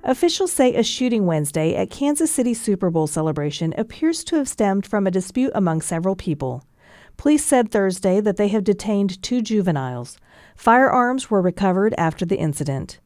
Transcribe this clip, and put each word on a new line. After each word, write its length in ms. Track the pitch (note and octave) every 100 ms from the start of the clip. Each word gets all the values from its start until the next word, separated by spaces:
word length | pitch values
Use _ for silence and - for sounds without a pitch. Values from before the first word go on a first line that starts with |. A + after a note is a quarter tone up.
| -
Officials 460 | B3+ F4 - F#4
say 220 | - B3+
a 80 | -
shooting 420 | A3+ - B3+ A3+
Wednesday 500 | F3+ D#3+ D3 D#3+ D#3+
at 140 | - -
Kansas 420 | - C#4+ D4 D#4+
City 220 | - B3
Super 380 | A3+ - F#3+ F#3
Bowl 160 | E3 D#3
celebration 680 | D#3+ D#3 D3+ D3 C#3+ E3 -
appears 440 | A3+ - D#4+ E4
to 120 | - E4
have 100 | C4+
stemmed 400 | - G#3 G3 G3
from 200 | G#3+ F#3+
a 40 |
dispute 400 | F#3 F#3 - C4
among 260 | - F3+ D#3+
several 340 | - E3 F3+
people. 480 | F#3 - D3 C3+ B2+ - _ _ - - -
Police 260 | C#4+ D4+
said 280 | - C4 A3+
Thursday 500 | G#3+ F#3+ F#3 F#3+ F#3
that 160 | G#3 G3+
they 120 | G#3
have 160 | G#3+
detained 580 | G3+ G3+ G#3 G3+ G3+ F3+
two 180 | - B3
juveniles. 760 | A3 G#3+ F#3 D3+ C3 B2 A#2+ - - - - -
Firearms 760 | - A#3+ C4 B3+ A#3+ C4 -
were 100 | G3+
recovered 540 | F3+ F3 G3 F#3 G#3 -
after 300 | E3 - F3
the 100 | F#3+
incident. 640 | D#3+ C#3+ C#3+ C3+ - -